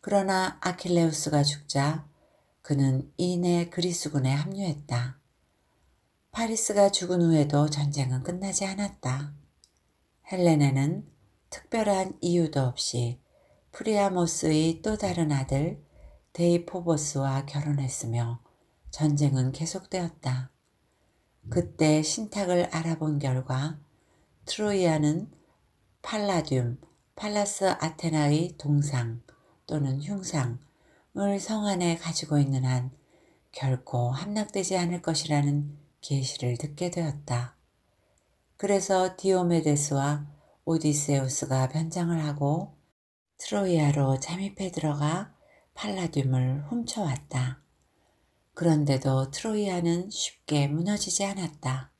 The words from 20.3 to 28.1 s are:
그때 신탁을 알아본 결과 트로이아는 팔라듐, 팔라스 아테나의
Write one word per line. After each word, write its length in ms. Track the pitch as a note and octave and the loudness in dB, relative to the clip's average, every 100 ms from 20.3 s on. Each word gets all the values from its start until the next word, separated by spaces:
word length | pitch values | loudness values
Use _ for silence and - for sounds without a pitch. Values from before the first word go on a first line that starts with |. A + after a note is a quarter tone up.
| B2+ C3 _ _ _ _ _ _ _ _ _ - | -4 -6 _ _ _ _ _ _ _ _ _ -4
그때 540 | F3+ E3+ - D#3 D3+ | -4 -4 2 4 4
신탁을 640 | D#3 - G#3+ G#3 F#3 F3+ F3 | 2 -4 -6 -4 0 2 2
알아본 460 | D#3+ E3 D#3+ D#3 D3 | -2 -4 -2 -2 0
결과 600 | C#3 B2+ B2+ C3 D3 - _ _ _ _ _ _ - | 0 -2 -2 -4 -4 -8 _ _ _ _ _ _ -10
트로이아는 840 | - G#3+ G3+ F3+ D#3 D3 E3 G#3 - _ _ _ _ _ _ | -4 0 2 4 4 2 2 -4 -16 _ _ _ _ _ _
팔라듐, 760 | - G#3+ G3+ F3+ - C3 A#2+ B2+ - _ _ - | -8 -4 0 0 0 0 0 -4 -12 _ _ -10
팔라스 480 | G#3+ G#3 G3+ - G3 - | -4 0 -2 0 0 0
아테나의 760 | E3 D#3+ E3 | -4 -4 -2